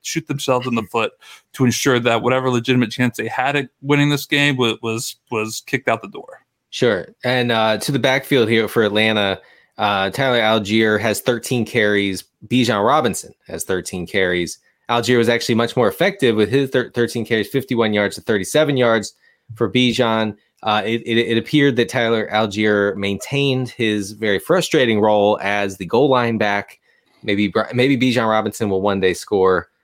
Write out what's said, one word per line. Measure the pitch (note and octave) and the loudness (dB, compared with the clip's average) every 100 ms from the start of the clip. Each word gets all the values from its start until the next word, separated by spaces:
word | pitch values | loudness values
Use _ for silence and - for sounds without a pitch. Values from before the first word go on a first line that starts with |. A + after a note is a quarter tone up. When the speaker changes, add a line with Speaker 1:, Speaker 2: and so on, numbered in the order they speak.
Speaker 1:
shoot | - A#2+ - | -8 -8 -6
themselves | C#3 - B2+ B2+ | -6 -2 -2 0
in | A#2 | -4
the | |
foot | G#2+ A#2 A2 - - - _ | -2 -4 -4 -6 -20 -20 _
to | - B2+ | -2 0
ensure | A2+ C#3+ B2 | 2 2 2
that | A#2+ A#2 | 2 0
whatever | B2 C3 C3 | 0 0 0
legitimate | A#2+ A#2 B2 A2+ | -2 0 0 0
chance | - B2 - | 0 -2 -2
they | A2 | -6
had | - C3 C#3+ | -4 -2 -2
at | C3 _ | -6 _
winning | C#3 D3 D3 | 0 2 2
this | C#3+ - | 0 -2
game | D3 C#3+ C3 | 0 0 2
wa-, | A#2 A2+ | 0 0
was, | A2+ A2+ - - _ | -4 -6 -8 -12 _
was | A2+ A2 - - | -6 -6 -10 -8
kicked | C3+ - | -4 -2
out | A2+ | -2
the | G2+ | -4
door. | - - - _ _ _ | -16 -18 -20 _ _ _
Speaker 2:
Sure. | - B2 F#2+ - _ | -2 0 0 -4 _
And, | B2 B2+ A#2+ | -4 -2 0
uh, | A2+ A2 G#2+ | 0 0 0
to | - | -2
the | C#3 | -2
backfield | C3 C3+ - C3+ A2 | 0 0 0 0 2
here | A2+ G#2+ | 2 0
for | A#2+ | 0
Atlanta, | G#2 G#2 A2 G#2+ G2 F#2 - _ _ - | 2 2 2 2 0 -2 -8 _ _ -4
uh, | G#2 G2+ G2 | -2 0 -2
Tyler | C3+ C3+ A#2+ | -2 0 2
Allgeier | A2 A2+ G2 A2 A2 G#2+ | 2 0 2 2 2 2
has | A2 G#2 | 0 -2
thirteen | - A#2 - B2 A2 | -2 -2 -2 -4 -2
carries. | A#2+ G#2 G#2 G2 F#2 - _ G#2+ | 0 0 0 -2 -4 -12 _ -4
Bijan | B2 A#2+ G#2 G#2+ | 0 2 2 2
Robinson | D3+ B2 F2+ - - - | 2 0 -4 -10 -20 -14
has | F2+ | -12
thirteen | - F#2 - F#2 E2+ | -4 -6 -4 -8 -6
carries. | G2+ F#2 F2+ E2 - _ _ - | -2 0 0 -4 -8 _ _ -4
Allgeier | A#2 A#2 B2 | -2 2 2
was | A2+ | 2
actually | A#2 - A2+ | 0 0 0
much | A#2 - | 0 0
more | A2 | 0
effective | - F#3 G3 B2 G#2+ | 2 -2 2 0 2
with | G#2 | 2
his | C3+ C3+ | 0 0
thir-, | C3 - | -2 -2
thirteen | B2 A#2 A#2+ A2 | -2 -2 -4 -2
carries, | A2+ G2+ | -2 -2
fifty-one | C3+ - A#2 A2 | -4 -2 0 2
yards | G#2 G2+ - | 2 0 -4
to | |
thirty-seven | - G#2+ F#2 D3 D3+ C3+ | -2 -2 0 0 2 2
yards | A#2+ A2+ G2+ - _ _ _ A2 | 2 2 -2 -12 _ _ _ -4
for | A2+ | 0
Bijan. | B2+ B2 A#2 A#2 A2+ G#2+ G#2 _ _ | 2 2 2 2 2 -2 -4 _ _
Uh, | G#2+ G#2+ | -2 -2
it, | G#2 A#2 A#2 | 0 -4 0
it, | A2+ | 0
it | A#2 A#2 | 2 -2
appeared | A2+ D3+ C#3+ B2 | 0 2 4 2
that | A#2 | 0
Tyler | C3 A2+ A2+ G2 | 0 0 -2 0
Allgeier | G#2+ A2 G2+ G#2+ G#2 G2+ G2 | 0 0 0 2 2 2 0
maintained | G2 G2 - C#3 C#3 C3 B2 | -4 -4 -4 -2 0 -2 -4
his | - A2 G#2+ G2 | -2 -2 -2 -4
very | G#2+ A2 F#2+ | -6 -2 -2
frustrating | - F3+ - D#3 B2 G#2+ | 0 0 2 2 2 2
role | G#2+ G#2 G2+ G#2 | 4 4 4 2
as | G2 G2+ G2+ F#2+ | 0 -2 -4 -6
the | F2 | -2
goal | A2+ C#3+ | 2 2
line | B2+ A#2 A2 | 2 0 0
back. | G#2 G2+ - - _ _ _ _ | 0 -2 -6 -16 _ _ _ _
Maybe | A2 G2+ G2+ | -4 0 0
Bri-, | A2 - | 0 -2
maybe | B2 C3+ C3 | 0 2 2
Bijan | B2+ A#2+ A2+ | 2 2 2
Robinson | A2 G#2+ - A2 | 0 0 -4 -2
will | F#2+ | 0
one | G2+ G2 | 0 2
day | F#2 | 0
score | F2 - G2+ F#2 F2+ - _ | 0 -2 2 4 2 -2 _